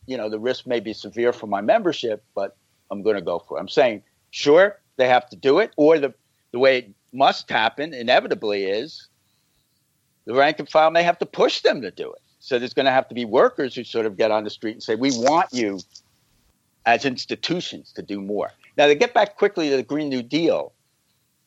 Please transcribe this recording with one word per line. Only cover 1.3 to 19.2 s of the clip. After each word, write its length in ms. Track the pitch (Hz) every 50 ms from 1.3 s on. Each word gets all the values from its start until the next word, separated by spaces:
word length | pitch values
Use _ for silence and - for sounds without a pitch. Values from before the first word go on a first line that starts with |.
for 140 | 120 - -
my 140 | 107 98 98
membership, 640 | 104 123 180 233 208 175 143 - - 117 107 104 _ _ -
but 220 | 101 98 98 - _ _ _ _ _ _ -
I'm 120 | 98 101
gonna 200 | 92 107 107 98
go 160 | 85 90 87 85
for 200 | - - 73 73
it." 20 |
I'm 80 | 92 95
saying, 340 | - 160 139 123 107 104 - _ _ _ _ _
Sure, 500 | - - - 143 147 175 190 202 - - _ _ _ -
they 100 | 127 127
have 180 | 127 123 - -
to 60 | 107
do 240 | 87 - 135 143 180
it, 120 | 226 - _
or 220 | - 147 151 165 156
the, 140 | 139 131 113 _ _ _ _ _ _ _
the 60 | - 120
way 200 | 131 135 131 127
it 160 | 120 101 98 _ _ _ -
must 340 | 127 139 175 202 - - -
happen 460 | - 120 110 - - - 147 165 147
inevitably 680 | 123 117 117 127 180 220 220 143 95 113 107 104 98 98
is 440 | 92 98 110 131 165 - - - _ _ _ _ _ _ _ _ _ _ _ _ _ _ _ _ _ _ _ _ _ _ _ _
the 80 | - 117
rank 240 | 135 139 151 156 -
and 100 | 151 -
file 220 | - 156 156 160
may 120 | 160 170
have 160 | 175 175 170 -
to 80 | 185
push 360 | - - - 208 311 - -
them 180 | - - 254 156
to 100 | 110 90
do 220 | - - 78 64
it. 80 | 50 - _ _ _ _
So 180 | - - 131 120
there's 160 | 123 123 -
gonna 160 | 135 131 135
have 180 | 127 131 - -
to 60 | 117
be 100 | 120 120
workers 500 | 107 107 135 214 254 - - 143 123 -
who 100 | 131 113
sort 200 | - - 117 110
of 140 | 110 98 87
get 120 | 113 110
on 140 | 107 107 107
the 60 | 104
street 220 | - - - 107
and 100 | 113 -
say, 120 | - - 110
"We 160 | 110 127 139
want 360 | 131 117 117 139 151 170 185 -
you 280 | - 123 113 104 98 92 - _ - - _ _ _ _ _ _ _ _ _ _ _ _ _ _ _ _ -
as 220 | 117 120 113 120
institutions 840 | 139 123 - - - 120 - - - 165 180 - - - 78 - _ -
to 80 | -
do 180 | 90 - 101 101
more." 320 | 98 98 104 98 78 - - _ _ _ _
Now, 100 | - 147
to 80 | 147 147
get 200 | 147 240 240 -
back 240 | 233